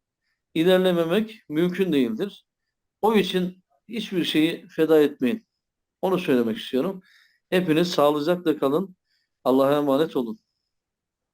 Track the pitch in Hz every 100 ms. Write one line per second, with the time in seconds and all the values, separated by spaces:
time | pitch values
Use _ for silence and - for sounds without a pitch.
0 | _ _ _ _ _ 160 175 185 185 170
1 | 165 202 220 - - 151 175 180 185 143
2 | 117 110 104 - _ _ _ _ _ _
3 | 208 214 - 185 180 - _ _ - 233
4 | 220 185 156 156 160 - - - 160 156
5 | 143 - 123 113 - _ _ _ _ _
6 | 185 180 170 127 113 110 - 127 175 190
7 | - _ _ _ _ 185 175 156 175 160
8 | 147 147 151 180 170 147 139 156 190 -
9 | _ _ _ _ 127 131 135 147 147 135
10 | 160 143 113 110 _ _ _ _ _ _
11 | _ _ _